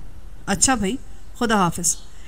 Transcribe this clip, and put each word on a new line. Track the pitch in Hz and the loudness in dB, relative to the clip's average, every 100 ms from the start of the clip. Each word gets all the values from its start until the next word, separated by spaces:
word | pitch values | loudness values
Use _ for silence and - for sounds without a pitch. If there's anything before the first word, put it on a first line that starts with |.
| - - - - - | -6 -8 -10 -6 -2
"अच्छा | 196 - 254 | 2 4 4
भाई, | 196 262 - - - - | 2 -2 -6 -8 -8 0
खुदा | 233 220 | 4 6
हाफिज। | 175 - 175 - - - | 4 2 -2 -2 -6 -10